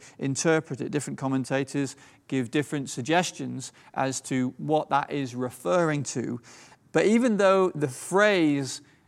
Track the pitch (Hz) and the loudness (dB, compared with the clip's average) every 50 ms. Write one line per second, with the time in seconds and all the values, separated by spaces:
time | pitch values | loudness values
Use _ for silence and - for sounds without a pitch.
0 | - - - - - 139 135 - - 170 160 160 156 - - - - - - 147 | -12 -20 -12 -6 -4 -4 -2 0 2 2 2 2 2 -2 -6 -8 -6 -4 -4 -4
1 | - - 139 - 139 135 135 131 127 - 135 135 139 135 - 143 139 131 - - | -4 -6 -8 -6 -4 -2 -2 -2 0 0 -2 -2 -2 -2 -2 -4 -4 -4 -6 -12
2 | - - - _ _ - 135 131 131 110 - 151 139 - - 147 139 - - - | -20 -20 -20 _ _ -4 -2 -2 -2 0 0 -2 -2 -2 -4 -6 -6 -6 -8 -8
3 | 120 127 156 175 180 - - - 143 127 123 131 131 - - - - - - - | -2 2 2 2 2 0 -4 -8 -8 -8 -8 -10 -12 -14 -16 -20 -20 -10 -4 -2
4 | 135 135 131 - - - 139 131 127 127 - - 151 143 156 151 151 - - 139 | -2 -2 -2 -6 -6 -2 0 0 0 -2 -2 -6 -2 0 0 0 2 0 0 0
5 | 147 - 143 147 139 123 120 123 127 123 - - - 170 180 180 170 156 151 143 | 0 -2 -4 -4 -4 -4 -4 -6 -6 -6 -6 -6 -2 0 2 2 2 2 0 0
6 | 131 - - 131 113 123 120 123 - - - - - - - _ _ _ - 156 | -2 -4 -4 -6 -4 -4 -6 -8 -10 -16 -20 -20 -20 -20 -20 _ _ _ 0 2
7 | 165 190 220 233 247 254 214 190 202 190 196 190 190 180 - 147 147 135 127 - | 4 6 4 4 4 4 2 4 4 4 6 4 4 2 0 -2 -4 -4 -4 -8
8 | - - 170 190 208 214 202 185 165 151 143 143 135 127 - - - - _ _ | -8 -2 2 4 4 4 4 4 4 2 2 0 -2 -4 -8 -12 -14 -20 _ _
9 | _ | _